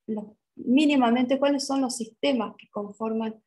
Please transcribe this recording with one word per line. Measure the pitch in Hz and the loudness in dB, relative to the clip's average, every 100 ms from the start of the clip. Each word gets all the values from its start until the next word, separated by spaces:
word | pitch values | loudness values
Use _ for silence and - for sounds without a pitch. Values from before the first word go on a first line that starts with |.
| - | -10
los, | 214 208 - _ - | -8 -10 -18 _ -10
mínimamente | - 262 302 285 240 247 254 262 | 2 4 4 4 4 2 2 2
cuáles | 285 285 - | 2 0 -2
son | 269 | -2
los | 262 - | -2 -4
sistemas | 220 - 285 254 208 - | -10 -4 -2 0 -4 -10
que | - | -14
conforman | 214 202 - 220 220 220 220 | -10 -10 -8 -6 -4 -6 -8